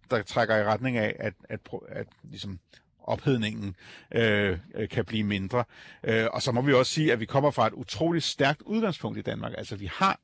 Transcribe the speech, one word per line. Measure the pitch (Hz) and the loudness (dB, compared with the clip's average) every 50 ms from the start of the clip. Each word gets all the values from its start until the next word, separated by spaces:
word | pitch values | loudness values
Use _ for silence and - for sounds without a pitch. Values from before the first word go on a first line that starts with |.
| _ - | _ -2
der | 127 113 | -2 -2
trækker | 101 - - 127 117 107 110 | -2 0 0 2 2 4 4
i | 107 101 | 4 4
retning | 107 110 104 127 131 123 | 2 2 0 0 0 0
af, | 117 107 107 - - | 0 0 0 -2 -2
at, | - 107 92 _ - - | -4 -6 -6 _ -12 -12
at | 113 - - - | -12 -12 -10 -10
pro-, | - 92 - - | -12 -12 -12 -10
at | 101 110 110 - _ _ - - | -12 -12 -12 -12 _ _ -20 -18
ligesom | - 101 - 101 92 87 _ _ _ - _ _ _ _ | -14 -12 -10 -10 -12 -12 _ _ _ -20 _ _ _ _
ophedningen, | - - 110 101 - 147 131 117 110 107 110 113 104 101 92 - - - - - - - - | -6 -4 -4 0 2 2 2 2 2 -2 -4 -4 -8 -8 -10 -12 -16 -20 -20 -20 -12 -4 0
øh, | 113 117 110 104 104 104 98 92 85 - - - | 2 4 4 4 4 2 2 0 -2 -6 -10 -8
øh, | 107 110 101 | -8 -6 -4
kan | - 117 101 | -2 -4 -4
blive | - 113 110 107 | -2 -2 -2 0
mindre. | 101 101 98 98 92 - 123 117 - - - - - - - - | 0 0 -2 -2 -2 -2 -2 -2 -2 -6 -20 -20 -20 -16 -8 -2
Øh, | - 110 113 113 117 | 0 2 2 2 0
og | - - | 0 -2
så | - 131 | -2 0
må | 117 123 | 0 2
vi | 131 143 | 4 4
også | 135 123 127 - | 6 6 4 4
sige, | - 156 156 156 | 2 0 2 2
at | 120 113 | 2 0
vi | 117 | 0
kommer | - - 139 143 147 | 0 2 2 2 2
fra | - - 117 | 4 2 2
et | 110 | 2
utroligt | - - 123 - - - 160 165 170 165 - | 0 -4 -10 -8 -4 -2 0 0 0 0 0
stærkt | - - - 143 135 151 - | -2 0 2 2 2 2 0
udgangspunkt | - - 208 226 226 196 156 - - 113 107 104 | -4 -4 -2 0 0 0 -2 -2 -6 -6 -6 -6
i | |
Danmark. | - 113 110 110 110 117 120 - | -6 -6 -6 -4 -6 -8 -8 -8
Altså, | 104 - 110 | -10 -10 -10
vi | 98 101 85 - | -8 -8 -8 -2
har | - 196 190 - - | 0 0 0 0 -2